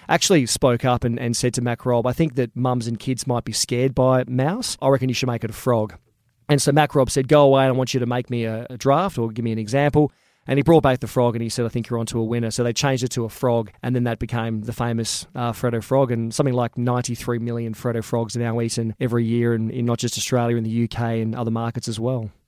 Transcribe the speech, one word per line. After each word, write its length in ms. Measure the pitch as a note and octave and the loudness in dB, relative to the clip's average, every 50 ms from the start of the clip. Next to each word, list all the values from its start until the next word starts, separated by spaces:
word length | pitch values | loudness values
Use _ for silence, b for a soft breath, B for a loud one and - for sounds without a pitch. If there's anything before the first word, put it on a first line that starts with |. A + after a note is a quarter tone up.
| B B | B B
actually 380 | D#3+ E3+ - - G3 D#3+ B2+ | 0 2 2 4 4 4 4
spoke 380 | A2 - - - C3 A#2+ A#2 - | 2 0 2 2 2 2 4 2
up 200 | C3 B2 A#2+ - | 2 2 2 0
and, 160 | B2 A#2 A#2+ | -2 -2 -2
and 160 | B2 A#2+ A#2+ | -4 -4 -2
said 180 | - - B2 A#2 | 0 0 0 0
to 80 | C3 A#2+ | 0 -2
Mac 240 | A#2+ A#2+ - - | -2 -4 -4 -2
Rob, 220 | C3 B2 A#2+ A2+ B2 | 0 0 2 2 0
"I 40 | B2 | 0
think 220 | - E3 D#3+ B2+ | 0 0 0 0
that 220 | B2+ B2 A#2 - | -2 -4 -2 -2
mums 320 | B2 B2 B2+ B2+ B2 A2+ A#2 | -2 0 0 0 0 -2 -4
and 100 | A#2 - | -6 -6
kids 260 | - - C3 A#2 - | -4 -4 -4 -4 -2
might 200 | C3 B2 A#2+ A2 | -2 -2 -2 -2
be 80 | - G#2+ | -4 -4
scared 420 | - - - B2 A#2+ B2+ C3+ B2+ | -4 -2 -2 0 2 2 2 2
by 300 | - B2+ C3 C3 B2+ B2 | 4 4 4 4 4 2
mouse. 500 | - B2+ B2 C3 D3+ F#3 B3 A#3+ - - - - | 0 0 0 0 0 0 -2 -4 -6 -6 -2 2
I 60 | C3+ | 2
reckon 200 | C#3 C3 C3 C3 | 2 4 2 0
you 60 | A#2+ | -2
should 140 | - - B2+ | 0 -2 -2
make 160 | A#2 A2+ - | -4 -4 -6
it 60 | G#2+ | -8
a 20 | A2 | -8
frog." 420 | - - C3 A#2+ A2+ A2 G#2+ - - _ _ _ _ _ _ _ _ _ - | -4 0 0 2 2 0 -2 -6 -14 _ _ _ _ _ _ _ _ _ 0
And 120 | D3+ C#3 - | 2 2 4
so 100 | D3+ C#3 | 4 4
Mac 220 | D3+ D3+ C#3 - | 4 4 4 4
Rob 160 | D3 C3 A#2+ | 2 2 2
said, 180 | - C#3+ C3 A#2 | 2 -2 2 4
"Go 140 | D3+ D3 C#3+ | 6 6 8
away, 220 | C#3 C3+ C3+ C3+ | 8 6 6 4
I 60 | C3+ B2+ | 4 2
want 200 | C3 B2+ A#2+ - | 0 -2 -2 -2
you 80 | C3 | -2
to 60 | A#2+ | -2
make 240 | A#2+ B2 B2 B2 - | -2 -2 -4 -4 -4
me 140 | B2 A#2+ A2+ | -4 -4 -2
a, 220 | A2+ A2 A2 A#2+ - | -4 -4 -6 -8 -10
a 80 | B2+ A2 | -10 -4
draft 400 | - C3+ C#3 D#3 F#3 G3+ - - | 2 2 4 4 2 0 -2 -2
or 100 | A#2 A2+ | -4 -4
give 160 | A2 A2+ A#2 | -4 -4 -4
me 80 | A2+ A2+ | -2 -2
an 60 | A2 | -2
example." 520 | A2 G#2 A#2+ C#3 C#3+ D3 C#3 D3 D3+ C#3 _ _ _ _ _ _ - | -4 -2 0 2 2 4 4 4 2 2 _ _ _ _ _ _ -6
And 120 | - C3+ C#3 | -2 0 2
he 40 | C3+ | 6
brought 200 | - E3+ D#3 A#2+ | 6 6 6 8
back 180 | C#3 B2+ B2 | 6 2 2
the 60 | - | -2
frog 300 | A2 - C3 B2 A#2+ A2 | -4 0 2 2 2 2
and 60 | A#2 A#2 | 0 -4
he 80 | A2+ | -4
said, 160 | - - A#2+ | -2 -2 -4
"I 20 | A2+ | -2
think 220 | - B2 A2 - | -2 -4 -6 -4
you're 80 | A#2+ A#2 | -4 -4
onto 200 | A#2 A2 - A#2 | -4 -4 -2 -2
a 60 | A2+ | -2
winner." 260 | A2 A#2+ A#2+ A#2 A2+ | 0 -2 -2 -2 -2
So 140 | G#2 - A#2+ | -2 0 0
they 80 | A#2+ A2+ | 0 0
changed 320 | - - C#3 C3+ B2+ A#2+ | 0 0 0 0 0 -2
it 60 | B2 | -2
to 140 | - B2+ A2+ | -2 -4 -4
a 40 | A2 | -6
frog, 420 | - - - B2+ A#2 A#2 A2+ G#2+ - - - | -6 -2 0 2 2 2 0 -4 -10 -8 -4
and 120 | B2 B2+ | -2 -2
then 100 | B2 B2 | 0 0
that 140 | A#2+ A#2 - | -2 -2 -4
became 440 | - A#2 A#2+ A#2 A2+ A#2 A2 G#2+ G#2 | -4 -4 -4 -4 -2 -2 -4 -4 -6
the 100 | A#2 A#2+ | -6 -4
famous, 540 | - B2 A#2 A#2 A2+ A2+ - - - - - - | -4 -2 -2 -2 -2 -2 -4 -6 -8 -8 -10 -8
uh, 180 | - A#2+ A#2+ A2+ | -6 -4 -4 -4
Freddo 320 | - - B2 A#2 A2+ G#2+ | -2 -2 -2 -2 -2 -2
Frog, 260 | - C3 C3+ C#3 A#2+ | 0 2 2 2 2
and 220 | A#2+ A#2 A2+ A2+ A2+ | 0 -2 -4 -4 -2
something 220 | - D3 C3+ B2 | -2 0 0 0
like 240 | B2 A#2+ A2+ - - | 0 -2 -2 -2 -2
ninety-three 600 | A#2+ B2 B2 B2 A#2+ - A#2+ - - B2 A#2+ A#2 | -2 0 0 0 -2 -4 -6 -6 -4 -4 -4 -4
million 360 | A2+ A#2+ A#2 A#2 A#2 A2+ A2 | -4 -4 -6 -4 -6 -6 -8
Freddo 280 | - - B2 A#2 A#2 G#2+ | -6 -4 -4 -4 -4 -4
Frogs 320 | - - A#2 A#2 G#2+ - | -2 -2 -2 -2 -2 -4
are 60 | A#2+ | -4
now 220 | A#2+ A#2 A2+ A#2 A#2 | -2 -2 -2 -2 -2
eaten 320 | A2+ - - A#2 A2 G#2 - | -2 -2 -2 -4 -4 -4 -4
every 280 | B2+ B2 A#2+ A#2+ A#2 | -4 0 0 0 2
year 280 | A2+ A#2 A#2+ A#2 A#2 A#2 | 2 2 2 2 2 2
in, 160 | A2+ A2+ A2 | 0 0 -2
in 140 | A#2+ B2+ A#2+ | -2 -2 -2
not 140 | A#2+ A#2 - | -2 -2 0
just 180 | - A#2 - | -2 -4 -4
Australia, 400 | - - - C3 B2 A#2+ A#2 A#2+ | -4 -4 0 0 0 2 2 0
in 80 | A#2 A2 | 0 -2
the 60 | A2 | -2
U 180 | A2+ A#2 A#2 A2 | 0 0 -2 -2
K 320 | - - A#2+ A#2 A2+ A2+ | -2 -4 -4 -2 -2 -2
and 140 | A2 A2 A2 | -2 -2 -4
other 160 | B2 A#2+ A2+ | -4 -4 -2
markets 360 | A2+ A2+ A#2 A#2 A#2 B2 - | -2 -2 -4 -4 -6 -6 -8
as 140 | - A2+ G#2 | -8 -6 -4
well. 300 | A2+ B2 C3 B2 A2 G#2 - _ _ | -2 -2 -2 -4 -6 -8 -12 _ _